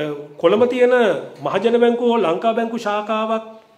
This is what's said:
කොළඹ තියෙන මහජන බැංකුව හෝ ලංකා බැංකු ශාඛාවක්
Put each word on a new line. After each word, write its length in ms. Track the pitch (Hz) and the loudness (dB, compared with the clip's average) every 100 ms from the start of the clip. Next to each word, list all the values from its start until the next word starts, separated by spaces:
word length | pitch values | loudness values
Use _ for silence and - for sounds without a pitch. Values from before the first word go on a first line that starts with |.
| 151 147 147 - | -6 -8 -12 -2
කොළඹ 280 | 170 214 240 | 2 4 2
තියෙන 240 | 247 247 247 214 139 113 - | 2 2 4 2 0 -6 -8
මහජන 340 | 139 185 226 233 | -4 0 0 4
බැංකුව 320 | 240 240 247 | 2 2 0
හෝ 100 | 226 | 2
ලංකා 340 | 175 180 226 | 0 0 0
බැංකු 240 | 226 226 233 | -2 -4 -6
ශාඛාවක් 680 | 208 208 208 220 220 220 220 - _ | -4 -4 -4 -4 -4 -6 -8 -20 _